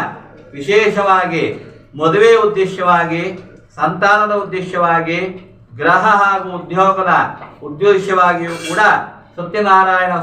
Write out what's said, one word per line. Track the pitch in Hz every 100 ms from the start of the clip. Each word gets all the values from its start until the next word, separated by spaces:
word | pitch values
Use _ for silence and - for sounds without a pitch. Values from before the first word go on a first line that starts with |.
| - - - - -
ವಿಶೇಷವಾಗಿ | 139 143 208 208 202 202 185 175 165 117 - - - - 143
ಮದುವೆ | 160 202 226 226
ಉದ್ದೇಶವಾಗಿ, | 208 196 185 180 180 175 165 165 185 - - - - 151
ಸಂತಾನದ | 156 175 202 208 208
ಉದ್ದೇಶವಾಗಿ, | 208 196 185 180 180 170 165 160 175 185 - - - - 120
ಗೃಹ | 160
ಹಾಗೂ | 185 220 202 196 190 185 175
ಉದ್ಯೋಗದ | - 175 190 190 185 156 - - - -
ಉದ್ದೇಶವಾಗಿಯೂ | 147 147 202 190 196 185 180 170 170
ಕೂಡ | 165 165 214 208 - - - - -
ಸತ್ಯನಾರಾಯಣ | 175 214 202 190 190 185 180 175